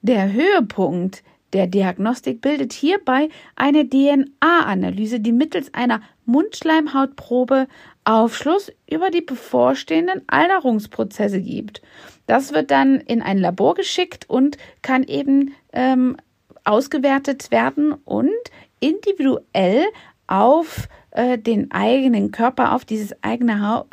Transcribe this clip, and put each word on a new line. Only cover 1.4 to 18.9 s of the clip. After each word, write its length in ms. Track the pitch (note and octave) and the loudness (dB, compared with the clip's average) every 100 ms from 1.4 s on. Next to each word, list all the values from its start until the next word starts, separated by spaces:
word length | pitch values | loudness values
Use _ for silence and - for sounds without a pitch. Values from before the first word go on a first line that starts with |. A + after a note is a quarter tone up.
| _ | _
der 140 | F#3+ F#3 | -2 0
Diagnostik 720 | G3 F#3+ F3+ G3+ B3 - A#3+ | 0 0 -2 -4 -2 -6 -4
bildet 320 | C#4 D4 C4+ | -2 -2 -4
hierbei 560 | - C#4+ G4 - C4 D#4 - - - | -4 -2 0 0 0 0 -4 -20 -4
eine 300 | C4+ D4 C#4+ | 2 2 2
D-N-A-Analyse, 1400 | C4+ C#4 C#4+ C#4 _ D#4 E4+ - F#3+ F#3 F#3 G#3+ A#3+ | 2 4 2 0 _ 2 4 2 -2 -2 -4 -4 -4
die 100 | G#3+ | 0
mittels 420 | A#3 D#4 F4+ C4+ | 0 0 -2 -6
einer 280 | - A#3+ A3 - _ - | -4 -2 -2 -6 _ 0
Mundschleimhautprobe 1400 | B3 G4+ - D#4+ D#4+ D4+ C4+ C4+ - - B3 B3+ C4+ C4 - - _ | 0 0 -4 0 2 2 0 -2 -4 -4 -2 2 0 0 -8 -20 _
Aufschluss 720 | - A3 A3+ A3+ C#4 F#4 G4+ - - | 2 2 2 0 0 0 -2 -20 -8
über 200 | D#4 F#4 | -2 0
die 120 | E4+ | -2
bevorstehenden 1040 | E4+ B3+ - B3 B3 C4+ - D#4+ F4 F#4+ - | -4 -12 -4 2 2 2 0 0 0 -4 -2
Alterungsprozesse 1120 | - E4+ F#4+ C4 A3 G#3+ - G#3+ - G#3 G3 | 2 2 2 0 -2 -4 -8 -8 -4 -4 -4
gibt. 420 | F#3 - G#3 - _ - - _ - | -6 -10 -10 -16 _ -20 -20 _ 0
Das 260 | B3 C4+ | 0 0
wird 200 | D4 C#4 | -4 0
dann 280 | C#4 C4+ C4+ | 2 4 2
in 220 | - A#3 | 0 -4
ein 160 | - G3 | 0 0
Labor 380 | F3 F#3 B3 F4 | 0 0 0 0
geschickt 500 | F#4 - F4+ - - | -4 -4 -4 -6 -4
und 300 | C4 C#4 C#4+ - _ | 0 0 -2 -18 _
kann 220 | - C4 | -4 -2
eben, 500 | C4 C#4+ C#4 C#4 C#4 C#4 _ | -2 -4 0 0 0 -6 _
ähm, 460 | - B3+ B3+ B3+ - _ _ _ - - | -2 0 2 0 -4 _ _ _ -6 0
ausgewertet 840 | G#3+ - D4+ C4+ C4+ C#4 C#4 - | 0 0 0 0 0 -2 -6 -2
werden 420 | A3+ A#3+ C#4 D4+ | 0 0 0 -2
und 380 | D4 - G#3 C4 A4+ A#4+ - - _ | -2 -6 -2 0 -2 -8 -20 -20 _
individuell 1040 | C4+ | -2